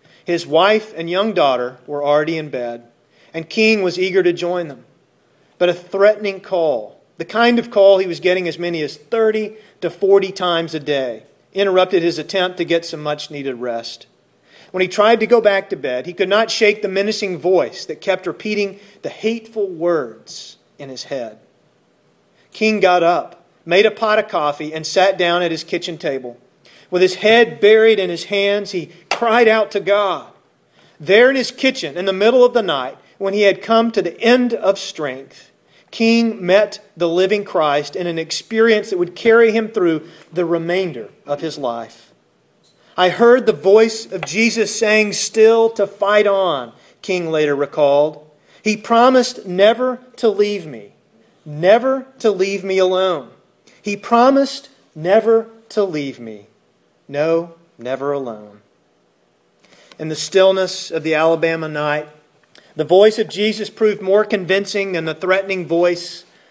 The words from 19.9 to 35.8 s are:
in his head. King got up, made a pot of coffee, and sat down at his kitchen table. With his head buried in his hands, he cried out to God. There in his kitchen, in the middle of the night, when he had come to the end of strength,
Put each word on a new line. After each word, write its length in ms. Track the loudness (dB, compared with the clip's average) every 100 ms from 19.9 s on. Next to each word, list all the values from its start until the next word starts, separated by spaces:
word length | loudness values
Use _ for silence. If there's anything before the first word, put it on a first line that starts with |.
| -2 -4 -12 -20 -20 -20 -20 _ _
in 120 | -16
his 160 | -16 -10
head. 320 | -8 -8 -14 _ _ _ _ _ _ _ _ _ _ _
King 300 | -4 -2 2
got 220 | 2 4
up, 420 | 2 0 -4 -16 _ _ -2
made 200 | 2 2
a 60 |
pot 280 | 0 0 0
of 80 | 0
coffee, 460 | -2 -2 -4 -8
and 120 | -10 -4
sat 320 | 2 2 2
down 240 | 0 0
at 100 | -2
his 120 | -4
kitchen 340 | -6 -8 -8 -8
table. 400 | -6 -6 -8 -16 _ _ _ _ _
With 100 | 0
his 140 | 0 2
head 460 | 2 4 4 2
buried 380 | 4 6 6 2
in 100 | 0
his 160 | -6 -6
hands, 460 | -2 0 -2 -4
he 200 | -8 -10 -16 _
cried 380 | -4 0 4 4
out 240 | 2 0
to 80 | -4
God. 540 | 0 0 0 -4 -8 _ _ _ _ _ _ _
There 300 | 2 6 6
in 80 | 2
his 140 | -4
kitchen, 440 | -2 -2 -2 -8 -6
in 80 |
the 80 | -4
middle 320 | 0 2 4
of 100 | 4
the 100 | 2
night, 340 | 0 -2 -4 -12 _ _
when 160 | -4
he 100 | 2
had 180 | 2 2
come 300 | 0 2 2
to 100 | 0
the 180 | -4 -2
end 340 | 2 2 2
of 240 | 0 0 -2
strength, 760 | -6 -8 -8 -8 -14 -20 _ _ _ _